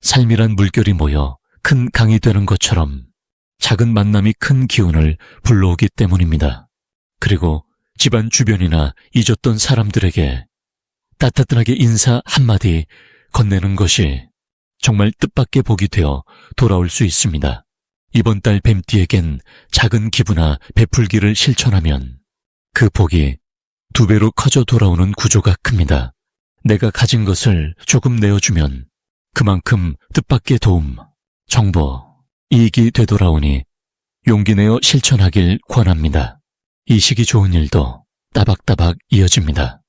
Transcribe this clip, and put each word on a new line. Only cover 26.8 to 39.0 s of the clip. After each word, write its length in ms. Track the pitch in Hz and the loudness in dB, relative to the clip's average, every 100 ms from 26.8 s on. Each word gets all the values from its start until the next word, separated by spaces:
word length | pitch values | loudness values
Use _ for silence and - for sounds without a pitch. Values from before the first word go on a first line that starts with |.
| 113 | 0
가진 360 | - - 120 101 | 0 0 0 0
것을 480 | 92 - 92 78 - | 0 2 0 -2 -8
조금 320 | - 135 131 120 | -4 -2 0 0
내어주면 680 | 104 101 - 85 73 65 64 _ _ _ _ | 0 0 0 0 -2 -4 -16 _ _ _ _
그만큼 600 | - 104 95 - 110 87 69 _ | -2 0 0 0 -2 -2 -6 _
뜻밖의 440 | - - 131 - 127 | -6 -2 -4 0 0
도움, 380 | 107 90 73 62 - _ _ _ _ | 2 0 -2 -8 -16 _ _ _ _
정보, 640 | 127 101 87 71 65 - _ _ _ _ | -2 0 0 -2 -4 -14 _ _ _ _
이익이 400 | 120 113 - 117 | 2 2 2 0
되돌아오니 720 | - 113 101 92 76 73 69 - _ _ _ _ _ - | 2 0 2 2 2 0 -2 -4 _ _ _ _ _ 0
용기 280 | 107 104 104 | 0 2 2
내어 240 | 107 117 | 2 2
실천하길 800 | - 139 - 120 95 101 87 98 _ | 0 0 0 2 2 2 0 0 _
권합니다. 720 | - 92 85 78 76 64 - _ _ _ _ _ | 0 2 2 0 -2 -4 -10 _ _ _ _ _
이 120 | 202 | 2
시기 260 | - 110 | 2 0
좋은 280 | 117 113 98 | 0 2 2
일도 520 | 87 76 - 69 - _ _ _ | 0 0 -2 -2 -8 _ _ _
따박따박 640 | - 98 95 - 98 85 85 | -2 0 -2 -2 0 0 -2